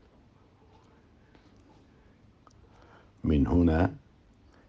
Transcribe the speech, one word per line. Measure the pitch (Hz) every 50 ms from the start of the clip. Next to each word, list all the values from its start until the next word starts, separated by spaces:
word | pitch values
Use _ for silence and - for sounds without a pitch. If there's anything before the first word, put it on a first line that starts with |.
| - - _ _ - _ _ _ _ _ _ _ _ _ _ - _ _ _ _ _ _ _ _ _ _ - - _ - _ _ _ _ _ - _ _ _ _ _ _ _ _ _ _ _ _ _ - _ _ - - _ - - - - - - - _ _ -
من | 80 78 73 67 -
هنا | - 87 87 85 80 80 90 - - - - _ _ _ _ _ _ _ _ - _ - _